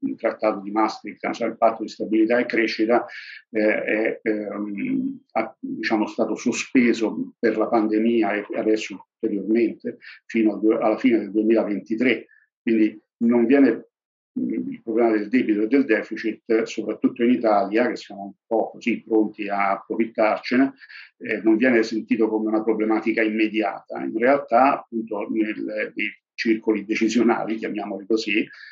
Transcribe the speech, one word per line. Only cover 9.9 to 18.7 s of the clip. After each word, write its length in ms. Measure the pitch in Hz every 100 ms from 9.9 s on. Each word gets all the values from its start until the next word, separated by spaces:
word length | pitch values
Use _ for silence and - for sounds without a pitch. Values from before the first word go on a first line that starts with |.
| - - - -
fino 280 | 117 107
al 60 | 101
due-, 180 | 110 120
alla 200 | 113 110
fine 200 | 131 113
del 120 | 101
duemilaventitré. 960 | 104 107 110 101 101 - 113 127 107 - _ _ _
Quindi 380 | - 113 107 - _ -
non 280 | 117 120 117
viene, 420 | 139 131 - - _ _ _ _ -
mm, 320 | 123 - -
il 120 | -
problema 280 | - 110 117
del 180 | 107 104
debito 340 | 127 110 104
e 40 | 110
del 180 | 135
deficit, 760 | 117 107 - 110 110 107 - 113
soprattutto 600 | - - 101 107 - -
in 80 | 120
Italia, 580 | 123 120 104 95 107 123
che 80 | 92
siamo 280 | - 101
un 80 | 98 - -
po' 240 | 110 -